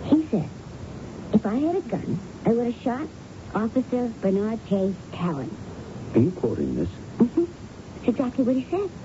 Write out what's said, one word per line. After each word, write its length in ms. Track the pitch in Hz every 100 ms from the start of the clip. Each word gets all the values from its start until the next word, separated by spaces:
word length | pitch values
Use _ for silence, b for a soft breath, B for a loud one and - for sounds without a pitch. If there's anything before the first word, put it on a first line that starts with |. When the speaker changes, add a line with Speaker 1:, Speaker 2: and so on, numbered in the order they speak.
Speaker 1:
He 240 | - 311 311
said, 220 | 196 - - - - - - - - -
"If 120 | 220 208
I 100 | 226
had 200 | 311 370
a 60 |
gun, 380 | 240 - - 139 - - 185
I 40 |
would 220 | 233 240
have 100 | 240
shot 240 | 254 240 320 - - - - 190
Officer 560 | 220 254 247 247 247 214
Bernard 380 | 196 190 208 220 -
J. 240 | 196 190 180 -
Talon." 360 | 156 170 143 - - - - - - -
Speaker 2:
Are 60 | -
you 120 | 139
quoting 440 | 180 - - 73 64
this? 140 | - - - -
Speaker 1:
Mm-hmm. 280 | 240 - 339 - - - - -
That's 140 | -
exactly 340 | 220 254 -
what 120 | 240 262
he 100 | 254
said. 200 | 370 403 -